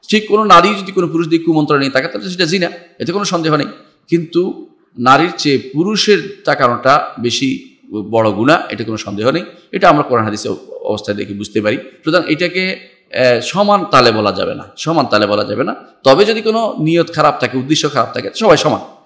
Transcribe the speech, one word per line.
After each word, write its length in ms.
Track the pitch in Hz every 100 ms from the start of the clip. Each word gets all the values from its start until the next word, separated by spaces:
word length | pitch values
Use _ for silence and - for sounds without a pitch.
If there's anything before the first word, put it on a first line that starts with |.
| -
ঠিক 180 | 214 214
কোনো 160 | 208
নারী 320 | 214 175 185 202
যদি 160 | 190
কোনো 160 | 185 170
পুরুষ 200 | 165 165
দিকে 160 | 165
কুমন্ত্রণা 360 | 165 156 147 147
নিয়ে 120 | 139
তাকায়, 220 | 131 156
তাহলে 160 | - 196
সেটা 160 | 180 170
জিনা, 240 | 190 175 - - _
এতে 120 | 120
কোনো 140 | 190 202
সন্দেহ 300 | 180 160 151
নেই। 120 | 139 - - _ _
কিন্তু 640 | 170 160 175 185 - - _ _ -
নারীর 320 | 123 139 175 175
চেয়ে 200 | 151 135
পুরুষের 840 | 127 143 185 214 - 196 135 - -
তাকানোটা 680 | 143 131 120 131 143 - -
বেশি 580 | 117 117 135 131 - _ - 104 107
বড় 200 | 113 110
গুনাহ, 300 | 98 123 170 -
এতে 140 | 104
কোনো 140 | 113 110
সন্দেহ 340 | - 101 113
নেই। 120 | 156 190 - _
এটা 180 | 190 185
আমরা 140 | 147
কোরআন 220 | 143 123 110
হাদিসের 260 | 104 101 92 - -
অবস্থায় 360 | - 107 - 104
দেখে 160 | 101
বুঝতে 280 | 101 104 113
পারি। 160 | 107 117 - -
সুতরাং 200 | - 175 -
এটাকে, 640 | 156 175 175 185 190 - _ _
আহ, 280 | - 127 120
সমান 440 | - 180 202 202 175
তালে 260 | 135 120
বলা 200 | 110 104
যাবে 240 | 92 90 -
না, 80 | - -
সমান 280 | 151 165 127
তালে 220 | 107 104
বলা 160 | 104
যাবে 200 | 104 107
না। 120 | - - - _
তবে 220 | 135 139 208
যদি 160 | 226
কোনো 340 | 220 220 226 -
নিয়ত 340 | 156 170 160
খারাপ 260 | 165 151 -
থাকে, 180 | 123 131
উদ্দেশ্য 320 | 131 151 151
খারাপ 240 | 135 110
থাকে, 160 | - 110 -
সবাই 220 | 220 151
সমান 220 | 151 104 - -